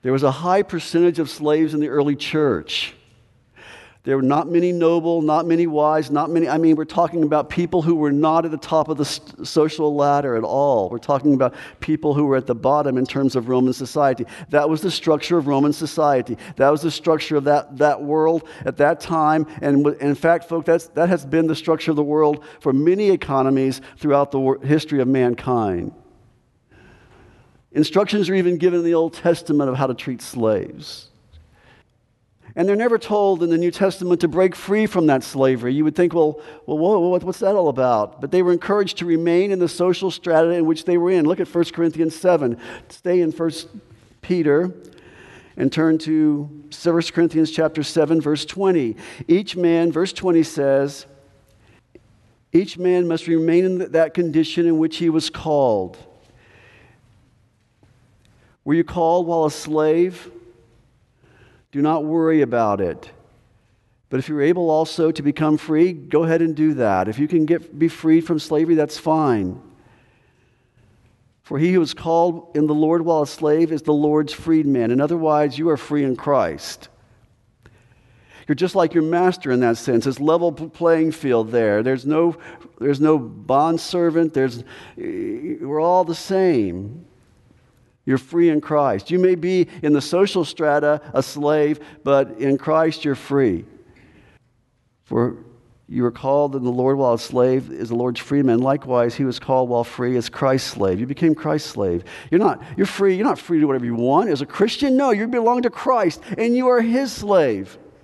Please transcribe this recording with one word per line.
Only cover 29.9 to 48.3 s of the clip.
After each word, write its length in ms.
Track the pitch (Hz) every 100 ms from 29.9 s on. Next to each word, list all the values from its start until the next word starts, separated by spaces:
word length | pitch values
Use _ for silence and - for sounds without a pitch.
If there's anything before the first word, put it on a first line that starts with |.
treat 280 | 120 - 120
slaves. 880 | - 123 110 104 - 120 - - - _ _ - _ _ _ _ _ _ _ _ _ _ - 110
And 120 | 185
they're 80 | 202
never 220 | 240 226
told 460 | - 208 202 175
in 80 | 170
the 60 | 165
New 120 | 175
Testament 520 | - 196 - 180 175
to 60 | 165
break 280 | 156 185 -
free 320 | - 208 214
from 180 | 190 156
that 140 | 131
slavery. 540 | - 135 131 127 123 139
You 80 |
would 120 | 156 151
think, 200 | 175 165
"Well, 240 | 151 147 - - -
well, 120 | 151
whoa, 180 | 175 208 170
what, 140 | 180
what's 140 | 175 180
that 160 | 196 202
all 120 | 165
about?" 520 | 127 127 110 104 -
But 120 | 139
they 100 | 180
were 100 | 180
encouraged 460 | 175 - 208 190 -
to 80 | 175
remain 460 | 165 170 175 202
in 80 | 190
the 80 | 170
social 420 | - 180 175 190
strata 400 | - 175 160 165
in 140 | 175 160
which 200 | 160 180
they 120 | 175
were 140 | 175
in. 140 | 185 151
Look 140 | 185
at 80 | 170
First 280 | 175 165 -
Corinthians 400 | 170 156 160 156
seven. 420 | 185 165 131 117 - - -
Stay 320 | - 180 180
in 100 | 165
First 360 | 156 165 147 - 202 _ - _ _
Peter 520 | - 180 151 143 180 175 - - - - - - - -
and 160 | 135
turn 280 | 156 160 160
to 640 | 156 156 151 147 147 147 -
First 420 | - 170 170 160
Corinthians 380 | - 170 156 156
chapter 320 | - 156 156
seven, 380 | 143 165 151 165
verse 220 | 147